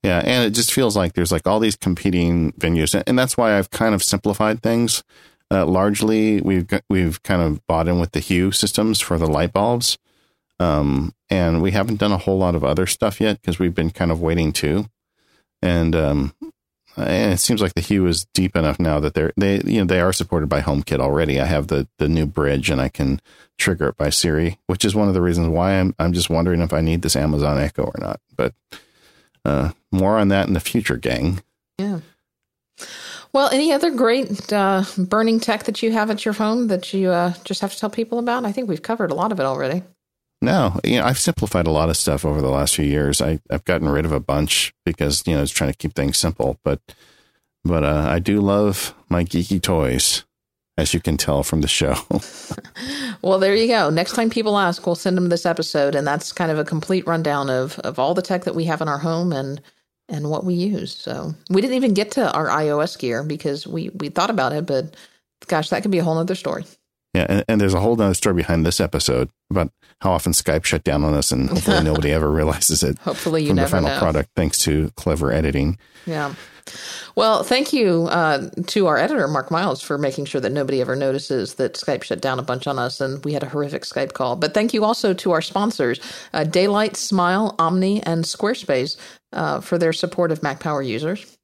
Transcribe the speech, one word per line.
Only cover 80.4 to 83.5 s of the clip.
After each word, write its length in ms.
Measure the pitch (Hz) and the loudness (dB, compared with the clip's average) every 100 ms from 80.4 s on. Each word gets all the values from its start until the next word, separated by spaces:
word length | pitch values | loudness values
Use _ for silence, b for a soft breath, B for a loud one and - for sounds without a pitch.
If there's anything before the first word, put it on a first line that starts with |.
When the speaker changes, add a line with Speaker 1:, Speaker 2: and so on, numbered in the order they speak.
Speaker 2:
that 100 | 123 | -2
nobody 300 | 143 135 135 | -2 -2 -2
ever 160 | 127 131 | -2 -2
notices 580 | 139 135 - 131 95 - | -2 -2 -2 -4 -4 -4
that 200 | 127 - | -4 -4
Skype 280 | - 123 | -4 -4
shut 180 | - 92 | -4 -4
down 180 | 135 131 | -2 -4
a 40 | |
bunch 240 | 127 127 143 | -4 -6 -4
on 100 | 135 | -4
us 220 | 123 - | -4 -4
and 240 | 135 139 | -6 -4
we 80 | 143 | -6
had 100 | 147 | -4
a 60 | |
horrific 360 | 135 | -4